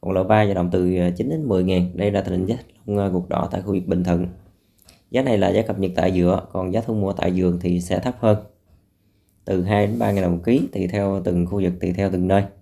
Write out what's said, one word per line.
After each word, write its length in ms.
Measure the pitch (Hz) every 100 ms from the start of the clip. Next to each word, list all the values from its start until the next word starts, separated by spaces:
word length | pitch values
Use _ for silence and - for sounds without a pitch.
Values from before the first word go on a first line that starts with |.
còn 120 | 90
loại 140 | 92 92
ba 200 | 107 104
dao 80 |
động 140 | 95 90
từ, 240 | 92 90 92
à, 140 | 87
chín 180 | 87 120
đến 180 | 160 143
mười 160 | 95
ngàn. 260 | 92 92 90
Đây 160 | - 101
là 100 | 101
tình 120 | 95
hình 140 | 90 92
giá 100 | 123
thanh 400 | - _ - 101
long, 100 | 98
à, 40 |
ruột 180 | 90 90
đỏ 200 | - -
tại 120 | 98
khu 100 | 95
vực 140 | 98 90
Bình 180 | 90
Thuận. 220 | 90 87 90 90 - _ _ _ - _ _
Giá 120 | 123
này 160 | 139 107
là 100 | 95
giá 140 | 98
cập 160 | 113 -
nhật 120 | 95
tại 180 | 90 92
vựa, 280 | 92 87 95 -
còn 200 | - 92
giá 80 | 101
thu 140 | -
mua 180 | 110 98
tại 200 | 95 - 92
vườn 220 | 92 87
thì 200 | 87 87
sẽ 180 | 87 92
thấp 160 | 123 123
hơn 180 | 113 107 - _ _ _ _ _ _ _ _ _
từ 180 | - 95
hai 240 | 90 104 104
đến 120 | 117
ba 140 | 107
ngàn 120 | 101
đồng 180 | 92 87
ký, 260 | 87 127 -
tùy 160 | 101 90
theo 320 | 104 98 98
từng 220 | 92 90 87
khu 160 | 101
vực, 100 | 95 90
tùy 120 | 90
theo 180 | 90 98
từng 180 | 92 90
nơi. 140 | 98 104 -